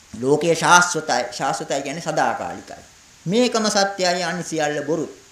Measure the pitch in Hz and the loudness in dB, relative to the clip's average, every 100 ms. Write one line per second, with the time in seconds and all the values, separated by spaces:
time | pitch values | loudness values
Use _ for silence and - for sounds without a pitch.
0 | - 107 127 151 165 160 156 175 175 156 | -18 -4 2 2 2 2 6 6 6 0
1 | 151 123 120 - 139 151 156 143 131 165 | 0 -2 -2 -4 -4 -2 -4 -4 -4 -6
2 | 165 151 123 104 90 98 - - - - | -4 0 0 -2 -6 -10 -14 -18 -20 -20
3 | - - 165 214 247 226 214 208 196 196 | -20 -12 -2 2 2 2 0 2 0 0
4 | 180 180 170 175 160 156 147 147 131 165 | 0 0 -2 -4 -4 -2 -2 -2 -2 -2
5 | 131 - - | -4 -10 -20